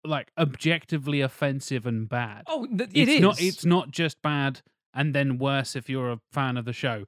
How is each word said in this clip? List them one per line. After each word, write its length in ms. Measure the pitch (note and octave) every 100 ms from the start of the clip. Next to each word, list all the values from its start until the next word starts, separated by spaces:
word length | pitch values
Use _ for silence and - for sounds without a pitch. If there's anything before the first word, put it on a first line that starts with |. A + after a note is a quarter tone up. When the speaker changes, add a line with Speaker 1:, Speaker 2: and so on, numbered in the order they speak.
Speaker 1:
like, 280 | D#3 D3 - -
objectively 800 | D#3 - D#3+ E3 - D#3 C3+ C#3+
offensive 640 | C3 - C#3+ C3+ - C3
and 220 | B2 A2+ A2
bad. 340 | A#2+ A#2 G#2 -
Speaker 2:
Oh, 180 | D#4+
th-, 240 | B3 G3+ A#3
it 160 | A#3+ B3+
Speaker 1:
It's 120 | -
not, 180 | F#3+ C3+
Speaker 2:
is. 60 | F3+
Speaker 1:
it's 180 | -
not 260 | E3+ F3 C#3+
just 300 | D#3 E3 -
bad 380 | D3+ D3 C#3 B2+ _ _ _
and 200 | C3 D3+
then 240 | C#3 C#3 B2
worse 380 | C3+ C#3 C3
if 120 | C3+ -
you're 220 | C3 B2
a 80 | A#2 _
fan 260 | C#3+ C3+ B2
of 80 |
the 80 | A#2+
show. 320 | A2+ C3+ A2